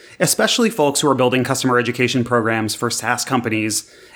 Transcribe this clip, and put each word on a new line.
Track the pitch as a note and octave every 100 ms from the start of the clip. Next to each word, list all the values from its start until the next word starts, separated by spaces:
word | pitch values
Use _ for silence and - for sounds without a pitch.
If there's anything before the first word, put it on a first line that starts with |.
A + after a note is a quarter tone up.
| - -
especially | F3+ - A3 - A3
folks | - C#3+ C#3
who | D3+
are | C3
building | B2 B2+ B2
customer | C3 C3 B2
education | A#2+ B2 B2 B2+ A#2+
programs | A#2+ A2 A2+ A2 -
for | A#2+
SaaS | - A2 A#2
companies | - C#3 B2 A2 G#2+ G#2 - - -